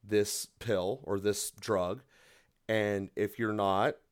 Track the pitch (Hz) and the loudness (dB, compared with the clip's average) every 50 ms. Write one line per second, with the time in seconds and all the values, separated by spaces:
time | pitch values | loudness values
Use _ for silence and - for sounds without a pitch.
0 | - 101 107 104 104 - - - - - _ _ - 120 107 92 90 95 120 135 | -4 2 2 2 2 2 -2 -6 -8 -10 _ _ -2 0 0 2 2 0 -2 -4
1 | - - 101 101 95 104 101 - - - - - - - 110 95 90 90 101 131 | -4 -4 -4 0 0 0 0 0 -4 -8 -10 -10 -2 0 0 2 2 0 -2 -6
2 | - _ _ - - - - - _ _ _ _ _ - 110 110 104 104 101 98 | -10 _ _ -20 -20 -20 -20 -20 _ _ _ _ _ -2 0 0 2 0 0 -2
3 | 98 92 _ - 104 104 - - 117 110 107 104 101 98 95 95 110 147 151 - | -4 -6 _ -2 -2 -2 -2 -2 -2 -2 0 2 2 2 4 4 2 0 0 -4
4 | _ _ | _ _